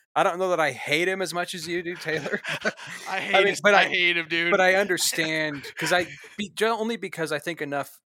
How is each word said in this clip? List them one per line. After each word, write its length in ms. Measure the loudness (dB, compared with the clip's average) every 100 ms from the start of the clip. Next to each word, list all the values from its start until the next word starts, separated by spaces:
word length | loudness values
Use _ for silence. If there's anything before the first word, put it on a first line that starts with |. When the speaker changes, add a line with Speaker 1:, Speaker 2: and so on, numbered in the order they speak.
| _ 2
Speaker 1:
I 80 |
don't 140 | 2 2
know 80 | 2
that 80 | 2
I 140 | 2
hate 340 | 0 0 2 2
him 160 | 0
as 100 | -2
much 220 | -4 -4
as 140 | -6 -6
you 140 | -4
do, 100 | -4
Taylor. 460 | -8 -4 -4 -4 -6
<laughs> 120 | -6
Speaker 2:
<laughs> 540 | -4 -4 -6 -14 -12 -6
I 120 | -6
hate 140 | 2 2
Speaker 1:
I 20 |
mean, 80 | 4
Speaker 2:
his, 120 | 2
Speaker 1:
but 140 | 4
Speaker 2:
I 80 | 6
Speaker 1:
I 60 | 4
Speaker 2:
hate 280 | 2 2 2
him, 100 | 0
dude. 240 | 0 2
Speaker 1:
but 100 | 4
I 140 | 4
understand 880 | 4 2 0 0 0 0 0 -2 -4 -10
Speaker 2:
<laughs> 60 | -6
Speaker 1:
'cause 140 | 0
I, 160 | 0 0 -10 -16 -10
be-, 140 | -8
ju-, 140 | -2 0
only 300 | 0 -2 -4
because 340 | -8 -6 -4
I 80 | -4
think 240 | -4 -6
enough 380 | -4 -4 -6 -14